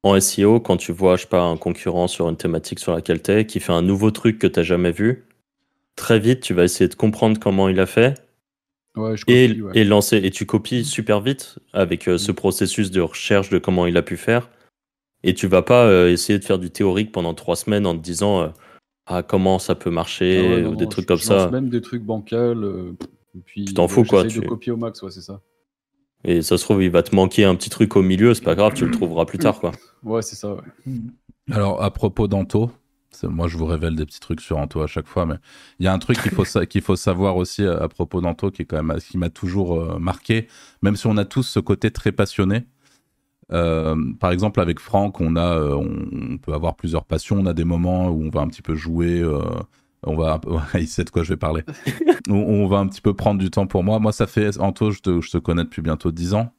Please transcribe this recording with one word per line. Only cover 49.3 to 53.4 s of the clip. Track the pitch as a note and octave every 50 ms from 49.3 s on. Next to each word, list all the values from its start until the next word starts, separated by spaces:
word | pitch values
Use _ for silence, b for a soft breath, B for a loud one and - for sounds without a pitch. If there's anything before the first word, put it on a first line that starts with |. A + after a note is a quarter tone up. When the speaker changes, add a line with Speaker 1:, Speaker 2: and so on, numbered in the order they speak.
| D2+ C#2+ D2+ D#2+ D#2+ - - _ _ _ _ _ _ _
Speaker 3:
on | - D#2+ D#2
va, | D#2 D#2+ D#2+ D#2 D#2 - - E2
<laughs> | D#2+ D2 C#2 -
il | F2+ D#2+
sait | D#2+ - - E2+
de | -
quoi | _ F2 E2
je | D#2+
vais | F#2
parler. | D2+ - D#2 D#2+ D#2+ D#2+
Speaker 1:
<laughs> | - - - - - - - E4 D4+ F4 - - -
Speaker 3:
On, | G2+
on | G2 G#2 - G#2+ G2+ G#2
va | F#2 G2
un | G2 G2+
petit | G2 G2 -
peu | _ G#2 G2
prendre | G2 - G#2+ G#2
du | G2